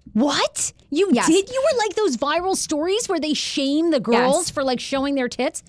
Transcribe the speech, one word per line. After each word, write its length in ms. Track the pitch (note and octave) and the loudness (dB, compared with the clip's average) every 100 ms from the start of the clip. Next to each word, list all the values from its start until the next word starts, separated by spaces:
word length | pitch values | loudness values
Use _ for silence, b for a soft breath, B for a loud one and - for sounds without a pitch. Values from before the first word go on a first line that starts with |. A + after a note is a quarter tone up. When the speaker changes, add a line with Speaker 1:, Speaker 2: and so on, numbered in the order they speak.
| - | -4
Speaker 1:
What? 600 | G#3+ C#4+ D4 A#4 - - - - | 0 2 2 -2 -2 -6 -8 -4
You 180 | C#4+ G4 | 0 2
Speaker 2:
Yes. 160 | A#3+ A3+ | 4 4
Speaker 1:
did? 200 | F4+ G4 | 4 2
You 140 | C5 D5 | 0 0
were 60 | B4+ | 2
like 160 | G#4+ | 0
those 220 | A4 G4+ A#3+ | 0 -2 0
viral 400 | C#4 E4+ F#4 F#4+ | -2 -2 0 -2
stories 520 | - D4 E4+ G#4 A4 | -2 -2 0 -2 -2
where 120 | E4 | -2
they 120 | D4+ | -2
shame 600 | C#4+ - D4 C4+ D4 E4+ | -2 -4 -2 0 2 2
the 80 | C#4+ | 0
girls 460 | G#3 A#3+ B3+ D#4 F4 | 2 2 4 2 0
Speaker 2:
Yes. 40 | |
Speaker 1:
for, 140 | D4+ | -4
like, 160 | C4+ A#3+ | -2 -2
showing 340 | - C4+ C#4 | -2 -2 0
their 140 | C#4 B3 | -2 -2
tits? 340 | - C#4 - | -2 -4 -6